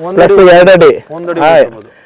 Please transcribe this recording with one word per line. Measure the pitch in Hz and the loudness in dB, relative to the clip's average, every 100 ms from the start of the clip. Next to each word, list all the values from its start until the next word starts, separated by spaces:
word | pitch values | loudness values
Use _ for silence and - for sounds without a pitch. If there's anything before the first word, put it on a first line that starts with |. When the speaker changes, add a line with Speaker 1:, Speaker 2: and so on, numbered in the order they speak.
Speaker 1:
ಒಂದ್ | 165 190 | -8 -2
Speaker 2:
ಪ್ಲಸ್ | 175 | 0
Speaker 1:
ಅಡಿ. | 196 185 175 | 2 2 4
Speaker 2:
ಎರಡು | 180 | 2
ಅಡಿ. | 185 160 120 - | 2 2 -2 -8
Speaker 1:
ಒಂದ್ | 156 175 | -16 -10
ಅಡಿ | 170 | -4
Speaker 2:
ಹಾ. | 156 | -2
Speaker 1:
ಉಳ್ದಿರ್ಬೋದು. | 165 113 113 104 _ | 0 -2 -6 -20 _